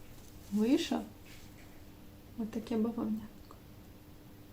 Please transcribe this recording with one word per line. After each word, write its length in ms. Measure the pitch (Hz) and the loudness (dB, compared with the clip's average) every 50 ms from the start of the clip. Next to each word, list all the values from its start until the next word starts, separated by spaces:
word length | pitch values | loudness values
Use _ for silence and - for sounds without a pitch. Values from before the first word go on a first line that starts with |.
| - - - - - - - - - - | -12 -12 -14 -14 -14 -14 -14 -12 -2 2
вийшов 480 | 202 214 214 240 294 339 - - 247 233 214 - - - - - - - - - - - - - - - - - - - - - - - - - - - | 6 6 8 10 8 8 8 6 2 2 0 -2 -10 -14 -14 -14 -14 -12 -12 -12 -12 -14 -14 -14 -12 -14 -14 -14 -14 -14 -14 -14 -14 -14 -14 -8 -4 -2
отаке 360 | 220 220 - 220 220 - 240 | -2 0 0 0 0 4 4
бавовнятко. 800 | 220 214 233 226 233 220 220 214 220 - - - - - - - - - - - - - - - - - - - - - - - - - - | 6 6 6 4 4 4 4 2 2 0 -4 -10 -12 -14 -14 -14 -14 -14 -14 -14 -14 -14 -14 -14 -14 -14 -14 -14 -14 -14 -14 -14 -14 -14 -14